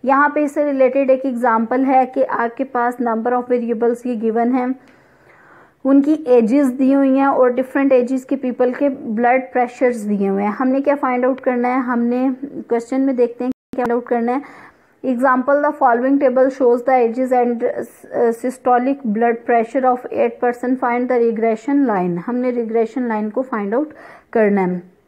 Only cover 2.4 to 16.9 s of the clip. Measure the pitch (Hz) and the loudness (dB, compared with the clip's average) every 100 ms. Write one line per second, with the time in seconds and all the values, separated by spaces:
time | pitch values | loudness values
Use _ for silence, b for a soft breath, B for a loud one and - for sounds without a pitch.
2.4 | 233 233 262 247 240 247 233 226 226 247 | -4 -4 -6 -2 -2 -2 -2 -2 -2 -2
3.4 | 247 247 233 226 233 240 247 233 226 226 | 0 -2 -2 0 0 -2 -4 -4 -2 0
4.4 | 233 254 247 262 b b b b b b | 0 0 -2 -6 b b b b b b
5.4 | b b b b 269 277 277 302 311 247 | b b b b 2 4 4 0 4 4
6.4 | 220 277 277 247 262 277 269 262 277 - | 4 2 2 2 2 4 4 4 2 4
7.4 | 254 247 254 294 277 262 240 262 254 269 | 2 2 -2 0 2 2 2 -2 -4 -4
8.4 | 254 240 254 247 285 269 247 214 240 262 | -4 0 -2 0 -2 -2 -6 0 2 2
9.4 | 262 254 240 - 247 233 208 202 196 196 | 0 -2 -2 0 -2 0 -4 -2 0 0
10.4 | 208 208 254 262 277 285 269 247 254 262 | -2 -2 0 0 0 0 0 0 0 0
11.4 | - 247 247 254 247 240 233 247 262 254 | -2 -2 0 -2 -2 -2 0 0 -2 -2
12.4 | 277 - - 233 233 262 269 254 240 233 | -8 -12 -4 -4 -2 -2 0 0 -2 -2
13.4 | 247 - _ - 247 240 240 240 233 254 | -8 -8 _ -6 -2 -2 -2 -2 0 -4
14.4 | 277 B B B B B 254 240 262 254 | -6 B B B B B -4 0 2 2
15.4 | 254 285 285 302 269 240 262 277 277 254 | 2 2 0 0 2 2 2 2 2 2
16.4 | 262 269 247 247 240 | 0 2 2 2 2